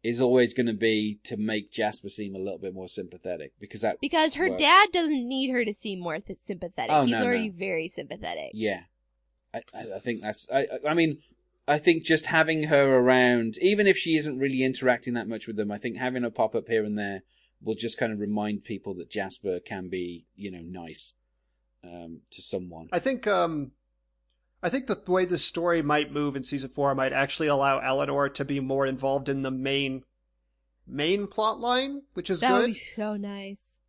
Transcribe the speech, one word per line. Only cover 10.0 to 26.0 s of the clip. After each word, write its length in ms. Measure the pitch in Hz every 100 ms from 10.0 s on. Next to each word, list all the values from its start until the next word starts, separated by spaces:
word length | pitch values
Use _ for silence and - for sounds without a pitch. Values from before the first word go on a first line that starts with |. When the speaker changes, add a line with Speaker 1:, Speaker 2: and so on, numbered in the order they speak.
| 127 113
Speaker 1:
that's, 260 | 107 107 -
I, 100 | 135
I, 280 | 131 - 147
I 40 |
mean, 240 | 165 165 143 _ _ _ _ -
I 100 | 147
think 260 | 180 165
just 220 | - 160
having 380 | - 165 156 156
her 340 | 151 143 135 131
around, 600 | 123 127 123 120 113 -
even 260 | 185 208 202
if 80 | 175
she 200 | 170 160
isn't 220 | 147 127
really 240 | 135 131
interacting 500 | 131 123 131 117 -
that 160 | 120 107
much 180 | 110 -
with 80 |
them, 160 | 107 104
I 60 | 104
think 180 | 123
having 280 | 113 127 127
her 60 | 120
pop 240 | 113 110
up 120 | 113 98
here 160 | 113
and 140 | 107 104
there 240 | 101 95 _ _ _ _
will 140 | -
just 220 | 110 113 -
kind 140 | 117
of 80 | 104
remind 460 | 104 104 104 104
people 300 | - 101 101
that 140 | 90 -
Jasper 500 | 104 95 - 98 90
can 240 | - 98 92
be, 380 | 92 90 85 _
you 160 | - 101
know, 80 | 90
nice, 520 | 85 92 82 78 - _ _ _ _ _ _ _
um, 340 | 87 87 85 82 _
to 100 | -
someone. 480 | - 95 90 80 82
Speaker 3:
I 80 | -
think, 260 | 269 262 208
um, 440 | 185 170 156 139 _ _ _ _ _ _ _ _ _
I 80 | 175
think 180 | 262 -
the 100 | 196 -
way 180 | 185
this 180 | 175 170
story 380 | - 170 175 170
might 300 | 147 151